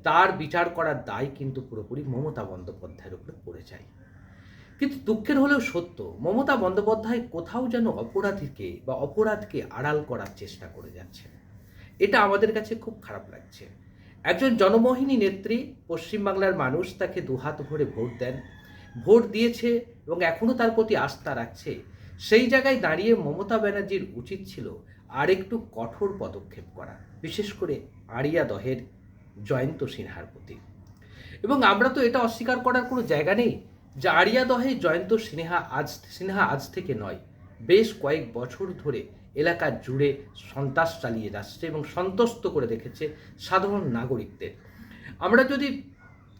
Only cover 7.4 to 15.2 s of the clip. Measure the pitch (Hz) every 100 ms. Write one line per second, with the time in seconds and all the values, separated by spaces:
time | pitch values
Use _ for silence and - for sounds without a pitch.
7.4 | 175 240 254 240 226 - - 196 196 196
8.4 | 139 - 92 87 131 131 143 214 220 208
9.4 | - 135 - 120 147 151 147 113 98 -
10.4 | 92 - 82 82 78 90 90 - - -
11.4 | - - - - - - 208 240 202 202
12.4 | 214 220 214 226 226 - - 101 - -
13.4 | - - - - - - - - - 180
14.4 | 269 220 190 226 247 254 277 247